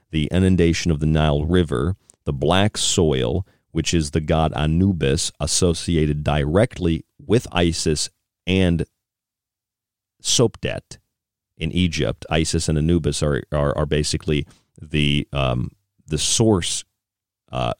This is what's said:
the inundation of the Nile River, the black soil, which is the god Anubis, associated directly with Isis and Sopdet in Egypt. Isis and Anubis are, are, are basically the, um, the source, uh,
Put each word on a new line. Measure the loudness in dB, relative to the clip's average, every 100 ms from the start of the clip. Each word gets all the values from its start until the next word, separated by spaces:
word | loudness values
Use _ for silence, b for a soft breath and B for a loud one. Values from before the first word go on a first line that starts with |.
| _
the | -4 0
inundation | 2 4 4 4 2 0
of | 0
the | 2
Nile | 2 2 0 2
River, | 2 2 0 -2 -4 b _
the | -8
black | -2 2 2 2 0
soil, | -2 2 2 2 -2 -4 -6 _ _
which | -6 -2
is | 0 0
the | -4
god | 0 2 2 0
Anubis, | 0 2 2 2 0 0 -2 -6
associated | -4 0 0 0 0 0 2 0
directly | 0 0 0 2 0 0 -2 -2 -6 _
with | 0 0 0
Isis | 0 0 0 -2 -2 -4 -10 _ _ -2
and | 2 2 0 -4 _ _ _ _ _ _ _ _ _ _ _ _ _
Sopdet | -2 2 2 0 -8 -8 -10 -20 _ _ _ _ _ _
in | -4
Egypt. | 0 0 0 -4 -4 -4
Isis | -2 0 -2 0
and | 0
Anubis | 2 2 0 -2
are, | -2 -2 -4
are, | -2 -2 -2
are | -2
basically | 0 -2 -4 -2 -2 -4 b b -20
the, | -4 0 2 0 -2
um, | -2 -2 -2 -6 -12 _ _ -8
the | -4
source, | -2 2 4 2 0 -8 -10 _ _ _ _ _ _
uh, | -6 -4